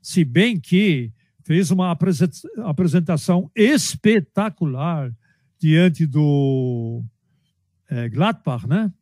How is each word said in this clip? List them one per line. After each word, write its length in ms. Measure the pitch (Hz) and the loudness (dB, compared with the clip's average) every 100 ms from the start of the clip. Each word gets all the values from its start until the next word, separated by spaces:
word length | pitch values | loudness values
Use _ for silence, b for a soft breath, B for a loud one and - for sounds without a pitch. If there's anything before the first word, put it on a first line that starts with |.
se 240 | - - | -4 0
bem 340 | 151 120 226 202 | 0 2 0 0
que 540 | - 180 208 147 117 - _ _ | 0 2 2 0 -4 -12 _ _
fez 260 | - 160 185 | -2 0 0
uma 200 | 185 185 | 0 -2
apresen-, 400 | 165 175 165 160 - 320 440 | -2 -2 0 -2 -4 -16 -12
apresentação 840 | 220 147 180 180 165 160 - 180 - | -6 -2 0 0 0 -2 0 0 0
espetacular 1600 | - 220 285 - - 208 220 151 - 208 160 160 127 160 165 131 117 _ _ _ _ | 2 4 4 0 0 2 2 0 -4 -4 -4 -4 -4 -4 -4 -6 -10 _ _ _ _
diante 480 | 156 156 185 160 160 | 2 4 4 2 0
do, 1000 | 143 151 143 139 135 127 120 113 117 117 _ _ _ _ _ _ _ _ | 2 2 2 2 0 -2 -4 -6 -8 -12 _ _ _ _ _ _ _ _
é, 180 | 120 120 | -6 -6
Gladbach, 580 | 110 196 202 - 123 117 | 0 0 0 -6 -6 -2
né? 240 | 170 220 - | -2 -2 -6